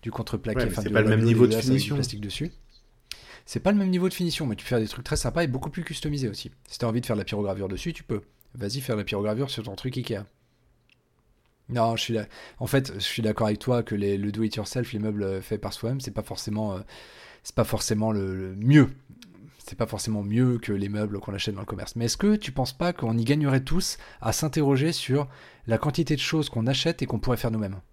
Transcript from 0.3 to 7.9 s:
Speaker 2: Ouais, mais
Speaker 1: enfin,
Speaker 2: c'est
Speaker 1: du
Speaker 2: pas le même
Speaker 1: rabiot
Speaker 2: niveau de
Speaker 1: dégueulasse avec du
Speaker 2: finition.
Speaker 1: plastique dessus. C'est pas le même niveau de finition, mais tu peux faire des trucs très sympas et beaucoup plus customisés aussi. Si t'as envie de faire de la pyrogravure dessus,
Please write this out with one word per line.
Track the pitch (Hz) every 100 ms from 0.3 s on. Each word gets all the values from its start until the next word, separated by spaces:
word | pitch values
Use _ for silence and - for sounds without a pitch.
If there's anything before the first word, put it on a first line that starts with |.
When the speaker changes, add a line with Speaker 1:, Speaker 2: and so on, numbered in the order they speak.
| 107 - 107
Speaker 2:
Ouais, |
mais | 117
Speaker 1:
enfin, | 107
Speaker 2:
c'est | 104
Speaker 1:
du |
Speaker 2:
pas | 107
le | 107
même | 110
Speaker 1:
rabiot | 113
Speaker 2:
niveau | 117
de | 123
Speaker 1:
dégueulasse | 110 127
avec |
du | 135
Speaker 2:
finition. | - 143
Speaker 1:
plastique | 131 104
dessus. | 104 - 160 - - _ _ _ _ - - - -
C'est | 233
pas | 202
le | 208
même | 190
niveau | 180 185
de |
finition, | - 175 156 147
mais | 104
tu |
peux | -
faire | 120
des | 110
trucs | -
très | 123 151
sympas | 127 165
et | 170
beaucoup | 131 151
plus | 147
customisés | 165 156 156 147 127
aussi. | 98 - - -
Si | -
t'as | 120
envie | 113
de | 120
faire |
de | 107
la | 95
pyrogravure | 104 104 98 95
dessus, | 95 -